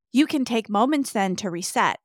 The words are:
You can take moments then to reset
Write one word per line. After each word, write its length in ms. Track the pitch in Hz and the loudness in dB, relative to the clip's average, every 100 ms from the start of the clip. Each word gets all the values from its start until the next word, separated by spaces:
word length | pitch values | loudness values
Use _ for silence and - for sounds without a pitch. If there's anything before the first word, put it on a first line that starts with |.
| _ | _
You 140 | 240 302 | 0 2
can 200 | 302 247 | 0 -2
take 220 | 233 196 | -2 0
moments 440 | 202 254 302 269 | 2 2 2 0
then 240 | 214 190 180 | 0 -2 -2
to 120 | 208 | -6
reset 480 | 170 185 240 180 - | -6 -4 0 0 0